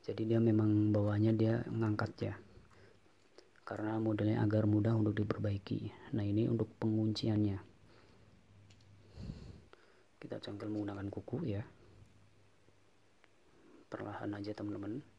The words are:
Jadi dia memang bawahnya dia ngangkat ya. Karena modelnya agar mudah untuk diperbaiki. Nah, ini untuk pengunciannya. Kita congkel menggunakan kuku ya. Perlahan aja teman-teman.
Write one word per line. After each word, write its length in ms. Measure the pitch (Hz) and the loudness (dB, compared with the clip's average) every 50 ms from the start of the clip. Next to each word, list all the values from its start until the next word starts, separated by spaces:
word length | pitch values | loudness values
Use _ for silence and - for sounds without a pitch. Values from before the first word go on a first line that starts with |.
| - | -6
Jadi 240 | - 110 - 110 | -6 -4 -4 0
dia 160 | 110 113 113 113 | 2 4 6 6
memang 480 | 113 107 107 107 107 107 104 107 107 | 6 6 6 6 6 6 6 4 4
bawahnya 400 | 104 104 101 104 104 104 107 113 | 4 4 2 2 2 4 4 4
dia 320 | 113 110 113 110 113 117 120 - | 4 4 4 2 2 0 -2 -4
ngangkat 400 | 113 113 113 107 107 104 110 104 - - 107 | -2 0 0 0 0 0 -2 -4 -4 -6 -6
ya. 80 | 101 101 - - - - - - - - - - - - - _ - _ _ _ _ _ - - - _ - _ | -6 -6 -10 -16 -20 -20 -20 -20 -20 -20 -20 -20 -20 -20 -20 _ -20 _ _ _ _ _ -20 -20 -20 _ -20 _
Karena 320 | - 104 104 107 107 110 110 110 | -10 -8 -6 -4 -2 -2 0 0
modelnya 400 | 110 110 104 104 107 110 110 110 | 0 2 2 2 2 4 4 2
agar 240 | 104 107 107 107 | 4 4 4 4
mudah 320 | 104 104 104 104 113 113 110 | 4 4 4 4 4 2 4
untuk 160 | 107 107 104 | 2 2 2
diperbaiki. 960 | 107 104 104 - - 104 104 101 101 - - 113 107 107 107 - - - - | 0 0 -2 -2 -2 -2 -4 -4 -4 -6 -6 -6 -6 -6 -8 -12 -14 -10 -6
Nah, 160 | - 113 101 | -4 -2 -2
ini 240 | 101 101 107 117 - | 0 0 0 0 0
untuk 240 | 117 110 107 - - | 0 -2 -2 -6 -6
pengunciannya. 960 | - 113 110 107 110 110 110 107 - - 113 107 107 104 101 98 95 - - - _ - - - - - - - - - - - - _ _ - - - - - - - - - - - - - - - - - - - - - - - - - _ - _ _ _ _ _ _ _ | -4 -2 0 0 2 0 0 -2 -2 -2 0 2 2 2 0 0 -4 -8 -16 -20 _ -20 -20 -20 -20 -20 -20 -20 -20 -20 -20 -20 -20 _ _ -20 -20 -20 -20 -20 -20 -20 -20 -20 -20 -20 -20 -18 -14 -12 -12 -12 -12 -14 -18 -20 -20 -20 -20 -20 _ -20 _ _ _ _ _ _ _
Kita 200 | - - 113 107 | -12 -10 -10 -10
congkel 320 | - - 104 101 104 104 | -8 -10 -10 -8 -6 -4
menggunakan 360 | 107 107 104 101 101 101 98 101 | -4 -2 -2 -4 -4 -6 -6 -6
kuku 400 | - - - - - 135 175 127 | -6 -8 -8 -6 -6 -4 -2 -2
ya. 120 | 101 101 117 - - - - - - - - - - - - - _ - - - _ _ _ - _ _ _ _ _ _ _ _ _ _ - _ _ _ _ _ _ _ - - - - - _ | -4 -4 -4 -8 -14 -20 -20 -20 -20 -20 -20 -20 -20 -20 -20 -20 _ -20 -20 -20 _ _ _ -20 _ _ _ _ _ _ _ _ _ _ -20 _ _ _ _ _ _ _ -20 -20 -20 -20 -14 _
Perlahan 400 | - 113 107 104 101 104 113 104 104 104 | -10 -10 -8 -10 -10 -8 -8 -8 -8 -8
aja 160 | 104 104 104 | -8 -10 -8
teman-teman. 480 | - 104 104 101 101 101 101 110 139 143 - _ | -8 -8 -8 -8 -8 -8 -8 -8 -10 -10 -14 _